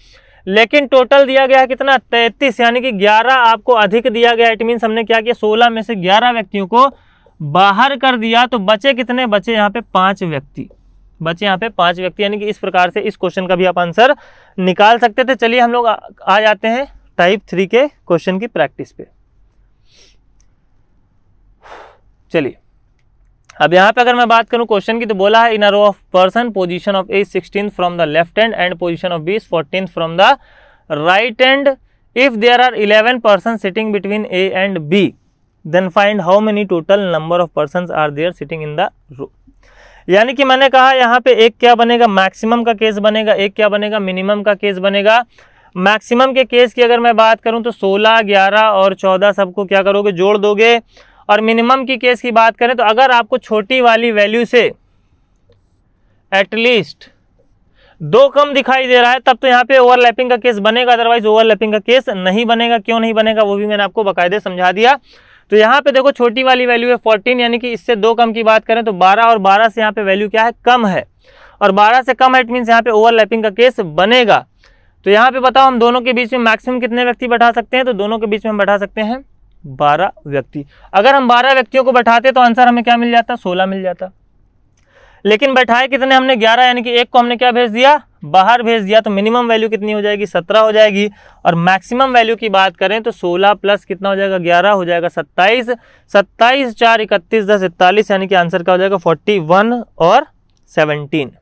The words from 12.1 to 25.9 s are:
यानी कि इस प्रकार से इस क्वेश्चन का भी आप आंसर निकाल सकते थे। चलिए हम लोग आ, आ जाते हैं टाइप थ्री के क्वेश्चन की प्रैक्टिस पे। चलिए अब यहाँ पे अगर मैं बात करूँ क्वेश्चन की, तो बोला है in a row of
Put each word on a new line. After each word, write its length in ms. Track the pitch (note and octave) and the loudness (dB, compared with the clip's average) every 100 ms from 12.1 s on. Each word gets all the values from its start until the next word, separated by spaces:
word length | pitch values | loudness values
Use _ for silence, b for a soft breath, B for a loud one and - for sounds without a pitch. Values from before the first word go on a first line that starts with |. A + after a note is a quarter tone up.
| E3+ | -6
यानी 160 | G3+ G#3 | -6 -4
कि 60 | G#3 | -8
इस 120 | G3+ | -8
प्रकार 300 | G3 F3+ F3+ | -4 0 0
से 120 | G#3 | -2
इस 140 | F#3 - | -8 -6
क्वेश्चन 300 | F3+ F#3+ F#3 | -6 -6 -4
का 80 | F3+ | -2
भी 100 | F3+ | 0
आप 140 | F3+ | -2
आंसर 360 | F3 E3 B3+ C#4+ b b b - | -4 2 2 0 b b b -6
निकाल 420 | F#3 F3 G#3 A#3 | -4 2 2 4
सकते 240 | A#3 G#3 | 0 -2
थे। 120 | A#3+ C4 | -4 -2
चलिए 240 | A3+ B3 | -2 0
हम 120 | A#3+ | 0
लोग 160 | A#3+ A#3 | 0 -2
आ, 80 | G#3 - - - | -4 -8 -12 -2
आ 140 | G3 | 0
जाते 280 | G#3+ G#3 A3 | 2 0 -4
हैं 200 | A#3+ C#4 - _ - | -4 -8 -14 _ -2
टाइप 240 | F3+ G#3 - | 0 0 -4
थ्री 160 | F3 F#3+ | -6 -2
के 180 | A#3 D4 | 0 0
क्वेश्चन 520 | - - E3+ - F#3+ | -4 -4 -4 -2 -6
की 80 | - | -8
प्रैक्टिस 420 | E3+ C#3+ - - | -4 -4 -6 -18
पे। 140 | - - _ _ _ _ _ _ _ _ b b _ _ _ _ _ _ _ _ _ _ _ _ _ _ _ B B B B _ _ _ | -18 -20 _ _ _ _ _ _ _ _ b b _ _ _ _ _ _ _ _ _ _ _ _ _ _ _ B B B B _ _ _
चलिए 260 | E3+ C3 - _ _ _ _ _ _ _ _ _ - | -6 -6 -10 _ _ _ _ _ _ _ _ _ -4
अब 140 | D3+ | 0
यहाँ 180 | F3 G3+ | 2 2
पे 100 | A3+ | 2
अगर 140 | A#3+ A#3+ | 0 0
मैं 120 | A#3 | 2
बात 220 | A3+ A3+ | 0 0
करूँ 160 | A#3 A#3 | -4 -2
क्वेश्चन 340 | G#3 G3+ A3+ | -4 -2 -6
की, 60 | A3+ | -6
तो 100 | G3 | -2
बोला 280 | G3+ A3+ | 2 4
है 120 | A#3 A3 | 2 2
in 80 | |
a 80 | G#3 | 0
row 120 | G3+ | 2
of 120 | G#3 | 2